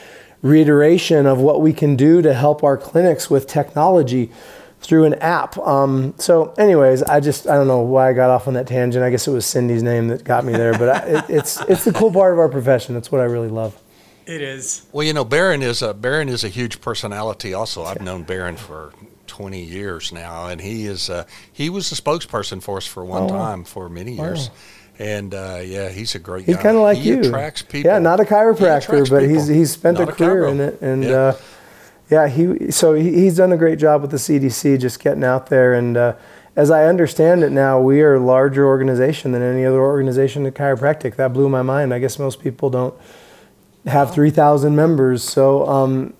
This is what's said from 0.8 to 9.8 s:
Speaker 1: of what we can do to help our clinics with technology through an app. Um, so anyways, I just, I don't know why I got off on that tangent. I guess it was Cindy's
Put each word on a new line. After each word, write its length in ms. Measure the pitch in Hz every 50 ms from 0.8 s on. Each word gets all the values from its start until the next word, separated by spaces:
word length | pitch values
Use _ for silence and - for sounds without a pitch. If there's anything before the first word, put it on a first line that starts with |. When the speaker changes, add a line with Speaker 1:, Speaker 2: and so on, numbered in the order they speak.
| 147 156 175 175 - - 165 147 139
Speaker 1:
of 120 | 139 135 127
what 220 | 131 151 147 147
we 100 | 156 156 151
can 220 | - 160 147 143
do 260 | 120 135 156 165 175 165
to 100 | 156 127
help 300 | 117 135 147 147 147 -
our 120 | 143 139
clinics 520 | 135 - - - 160 180 180 156 - - -
with 160 | 139 135 135
technology 840 | - - 151 139 - - 147 156 185 190 175 147 117 123 127 117 117 - - - - - - - - _ _
through 240 | - - 160 160 160
an 80 | 151 143
app. 400 | - - 165 175 156 - - - 190
Um, 560 | - - 139 139 139 135 135 135 131 139 -
so 360 | - - - 170 160 156 160 -
anyways, 460 | - 214 208 180 151 135 131 131 131 147
I 160 | - 143 147
just, 280 | 143 151 143 - -
I 60 | - 151
don't 140 | 143 139
know 140 | 135 131 123
why 280 | 117 123 131 131 131 131
I 40 | 127
got 180 | 123 127 127
off 160 | 127 120 123
on 80 | 139 127
that 100 | 123 131
tangent. 380 | - 127 127 123 123 120 127 127
I 80 | 123
guess 160 | 123 113 -
it 40 | 151
was 140 | 139 120 -
Cindy's 380 | - - 131 123 120 120 113